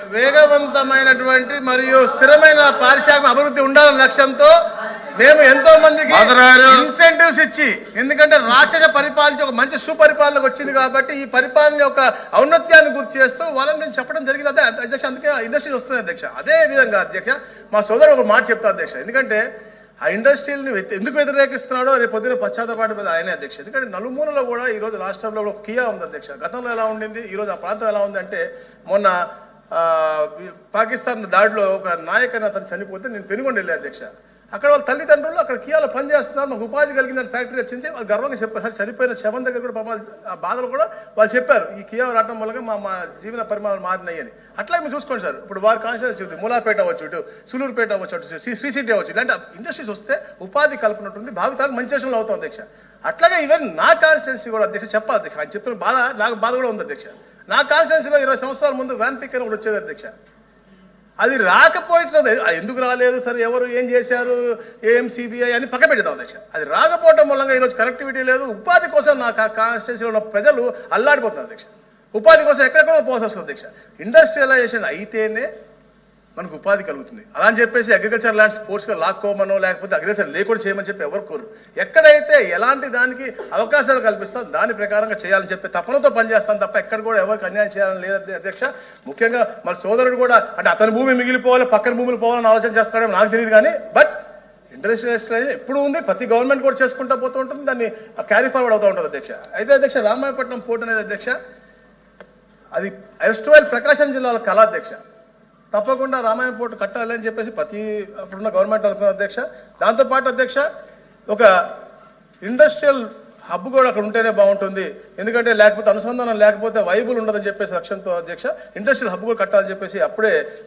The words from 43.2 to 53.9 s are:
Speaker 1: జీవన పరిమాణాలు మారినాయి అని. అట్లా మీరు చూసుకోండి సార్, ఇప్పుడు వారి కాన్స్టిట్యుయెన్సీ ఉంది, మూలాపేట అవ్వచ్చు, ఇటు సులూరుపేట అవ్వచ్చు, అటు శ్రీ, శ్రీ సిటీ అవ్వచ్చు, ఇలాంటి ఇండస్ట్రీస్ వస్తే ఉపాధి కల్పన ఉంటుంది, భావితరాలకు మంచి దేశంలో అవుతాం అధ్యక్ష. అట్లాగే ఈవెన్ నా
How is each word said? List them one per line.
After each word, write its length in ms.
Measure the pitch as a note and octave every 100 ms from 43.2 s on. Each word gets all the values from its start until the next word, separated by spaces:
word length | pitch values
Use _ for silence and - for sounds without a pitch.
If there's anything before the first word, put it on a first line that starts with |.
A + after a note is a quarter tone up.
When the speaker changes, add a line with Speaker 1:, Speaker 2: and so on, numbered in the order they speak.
Speaker 1:
జీవన 200 | G3+ A#3
పరిమాణాలు 380 | A3 G#3+ G#3 G3
మారినాయి 400 | F3+ F#3 F3+ E3
అని. 80 | B2 - _ -
అట్లా 220 | G#3 F4
మీరు 140 | D4+
చూసుకోండి 300 | C#4+ C#4 B3
సార్, 100 | F3+
ఇప్పుడు 260 | C#3 - F#3+
వారి 180 | G#3 A3+
కాన్స్టిట్యుయెన్సీ 460 | A3+ A#3 B3 F#3
ఉంది, 120 | F#3 D#3+
మూలాపేట 440 | G#3 A#3+ A3 G3+
అవ్వచ్చు, 260 | F3+ E3 D#3
ఇటు 180 | E3+ - - -
సులూరుపేట 440 | B3+ C4+ A#3 A3
అవ్వచ్చు, 260 | G3+ F#3 E3+
అటు 200 | - D#3+
శ్రీ, 180 | - G#3+
శ్రీ 160 | C#4
సిటీ 200 | C4+ A#3
అవ్వచ్చు, 180 | G#3 -
ఇలాంటి 220 | G#3 B3
ఇండస్ట్రీస్ 580 | A3+ - - B3 - A#3+
వస్తే 320 | G3 - D4+ - -
ఉపాధి 340 | F#3+ C#4+ D4+ C#4
కల్పన 280 | A3 G#3+
ఉంటుంది, 260 | G3+ F#3+ A#3+
భావితరాలకు 440 | G3 G#3+ C4 C#4
మంచి 140 | A#3+ B3
దేశంలో 280 | C#4 C4 A#3
అవుతాం 200 | A3 F#3+
అధ్యక్ష. 220 | D#3 - - _ _ _
అట్లాగే 380 | - - E4+ F4+
ఈవెన్ 340 | C#4+ D#4+ C4+ E3
నా 160 | A#3+